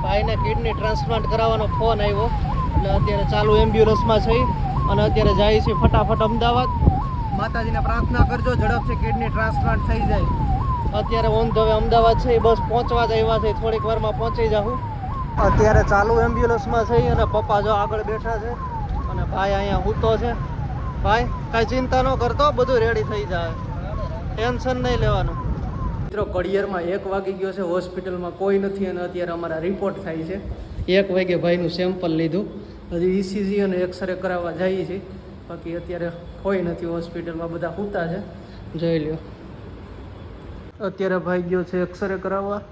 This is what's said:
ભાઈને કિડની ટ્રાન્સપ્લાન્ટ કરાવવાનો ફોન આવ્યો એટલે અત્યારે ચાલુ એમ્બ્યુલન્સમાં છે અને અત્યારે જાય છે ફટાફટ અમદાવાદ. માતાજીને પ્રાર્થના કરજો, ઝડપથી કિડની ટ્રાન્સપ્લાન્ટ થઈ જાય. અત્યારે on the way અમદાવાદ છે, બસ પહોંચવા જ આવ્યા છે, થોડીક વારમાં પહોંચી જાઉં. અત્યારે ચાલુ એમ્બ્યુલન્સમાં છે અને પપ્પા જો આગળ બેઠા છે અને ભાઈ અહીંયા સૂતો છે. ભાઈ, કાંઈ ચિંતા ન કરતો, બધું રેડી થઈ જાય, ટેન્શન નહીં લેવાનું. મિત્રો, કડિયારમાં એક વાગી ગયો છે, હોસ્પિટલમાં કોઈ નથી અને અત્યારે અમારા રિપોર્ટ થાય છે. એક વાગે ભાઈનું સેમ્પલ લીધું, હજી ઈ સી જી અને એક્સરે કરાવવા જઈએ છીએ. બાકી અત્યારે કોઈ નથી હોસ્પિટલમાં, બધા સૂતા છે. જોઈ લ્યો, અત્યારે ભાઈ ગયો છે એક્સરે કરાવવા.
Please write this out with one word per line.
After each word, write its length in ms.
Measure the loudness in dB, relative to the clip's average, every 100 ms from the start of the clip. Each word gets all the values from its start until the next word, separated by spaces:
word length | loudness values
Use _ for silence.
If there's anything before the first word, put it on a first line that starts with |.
ભાઈને 320 | 2 2 2 2
કિડની 380 | 2 0 0
ટ્રાન્સપ્લાન્ટ 540 | -2 -2 0 0 0 0
કરાવવાનો 360 | 2 2 2 0
ફોન 340 | 0 2 2
આવ્યો 240 | 2 2 0 0 0 0 0 2
એટલે 140 | 2
અત્યારે 360 | 2 2 2 2
ચાલુ 240 | 2 4 6
એમ્બ્યુલન્સમાં 640 | 4 6 6 6 4 2
છે 160 | 4 2 2 0 0 0 2
અને 100 | 2
અત્યારે 300 | 4 4 4 6
જાય 180 | 6 4
છે 160 | 4 2
ફટાફટ 440 | 4 4 4 2 2
અમદાવાદ. 460 | 2 2 2 2 4 4 4 -2 -4 -2 -2
માતાજીને 440 | -2 -2 0 0 0
પ્રાર્થના 380 | 0 0 4 4
કરજો, 260 | 4 0 2
ઝડપથી 440 | 2 0 0 0
કિડની 260 | 0 0 -2
ટ્રાન્સપ્લાન્ટ 580 | 0 0 0 2 2 2
થઈ 100 | 2 2
જાય. 180 | 2 2 0 0 0 0 0 0 -2
અત્યારે 280 | 0 0 2
on 260 | 2 2 2
the 80 | 2
way 100 | 2
અમદાવાદ 400 | 4 4 6 4
છે, 220 | 4 4
બસ 200 | 4 2 2
પહોંચવા 380 | 0 0 0 2
જ 60 |
આવ્યા 280 | 2 2 2
છે, 160 | 0 -2
થોડીક 220 | -2 -2
વારમાં 340 | 0 0 0 -2
પહોંચી 320 | -2 0 2
જાઉં. 280 | 2 0 -4 -4 -6 -6 -4 -4 2 4
અત્યારે 380 | 6 6 6
ચાલુ 360 | 6 4 4 4
એમ્બ્યુલન્સમાં 680 | 2 2 2 2 0 0 2
છે 160 | 2 4
અને 180 | 2 2
પપ્પા 360 | 0 2 2
જો 100 | 2
આગળ 320 | 2 0 -2
બેઠા 340 | -4 -4 -4 -4
છે 140 | -4 -6 -6 -6 -4 -4 -4
અને 120 | -4 -2
ભાઈ 220 | -2 0
અહીંયા 280 | 0 0 0
સૂતો 340 | 0 0 2 2
છે. 180 | 0 -4 -4 -4 -6 -4 -6 -2
ભાઈ, 220 | 2 2 0 -4 -2
કાંઈ 140 | 0 0
ચિંતા 380 | 0 0 2
ન 120 | 2 0
કરતો, 360 | 0 2 2
બધું 280 | 2 2 2
રેડી 240 | 2 0
થઈ 220 | -2 -4 -4
જાય, 260 | -4 -4 -6 -6 -6 -4 -4 -4 -6 -6 -2
ટેન્શન 420 | -2 0 -2 -2
નહીં 180 | 0 2
લેવાનું. 380 | 2 2 0 -2 -4 -4 -4 -4 -4 -4
મિત્રો, 200 | -4 -4 -2
કડિયારમાં 560 | -2 0 0 0 -4
એક 220 | -2 -4 -2
વાગી 260 | -4 -4
ગયો 180 | -4 -4
છે, 100 | -4
હોસ્પિટલમાં 760 | -2 -2 -4 -8 -8 -6 -8 -4
કોઈ 220 | 0 2
નથી 260 | 0 -2 -4
અને 160 | -4
અત્યારે 300 | -6 -4 -4
અમારા 260 | -4 -4 -4
રિપોર્ટ 400 | -4 -2 -4 -4
થાય 200 | -8 -6
છે. 140 | -6 -8 -8 -10 -10 -8 2
એક 200 | 2 4
વાગે 240 | 0 2 2
ભાઈનું 340 | 2 2 0
સેમ્પલ 420 | 0 -2 0 -2
લીધું, 340 | 0 0 -2 -4 -10 -14 -16 -6
હજી 200 | 0 2 0
ઈ 40 |
સી 200 | -2 -2
જી 180 | -2 0
અને 160 | 0 0
એક્સરે 380 | -2 -4 -6 -4
કરાવવા 360 | -2 -2 -4
જઈએ 340 | -2 0 0 -4
છીએ. 160 | -6 -10 -14 -14 -16 -14
બાકી 260 | -12 -8 -8
અત્યારે 360 | -8 -6 -6 -8 -14 -6
કોઈ 180 | -2 0
નથી 240 | 0 -4 -4
હોસ્પિટલમાં, 640 | -6 -6 -8 -8 -8 -6
બધા 200 | -6 -6 -6
સૂતા 300 | -6 -4 -4
છે. 120 | -4 -8 -14 -16 -16 -12 -4
જોઈ 240 | 0 0
લ્યો, 180 | -2 -6 -10 -16 -16 -16 -16 -16 -16 -16 -16 -16 -16 -16 -16 -16 -16 -8
અત્યારે 360 | -8 -2 -2 0
ભાઈ 240 | 0 -2
ગયો 220 | 0 -2
છે 180 | -2 -4
એક્સરે 360 | -4 -4 -6 -4
કરાવવા. 440 | -4 -4 -4 -6 -8